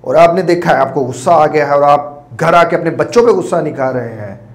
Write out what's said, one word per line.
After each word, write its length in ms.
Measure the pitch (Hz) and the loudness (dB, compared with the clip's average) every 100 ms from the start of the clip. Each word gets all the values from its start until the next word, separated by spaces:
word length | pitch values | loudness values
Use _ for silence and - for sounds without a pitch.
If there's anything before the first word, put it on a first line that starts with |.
और 120 | - 147 | 0 4
आपने 260 | 170 180 | 4 2
देखा 280 | 170 175 175 | 0 0 0
है 60 | 135 | 0
आपको 280 | 135 151 | 0 -2
गुस्सा 280 | 127 123 185 | -4 -4 0
आ 140 | 165 151 | 2 2
गया 200 | 151 143 | 0 0
है 60 | |
और 100 | 143 | 2
आप 460 | 143 143 - - - - | 2 2 -2 -16 -18 -4
घर 140 | 165 | 2
आके 220 | 170 170 170 | 2 2 0
अपने 140 | 165 | -4
बच्चों 360 | 135 147 233 233 | -4 0 2 2
पे 60 | |
गुस्सा 280 | 190 160 175 | 0 -2 -4
निकाल 340 | 156 127 131 | -4 -4 -4
रहे 140 | 127 117 | -4 -8
हैं 320 | 110 101 101 - | -12 -14 -16 -20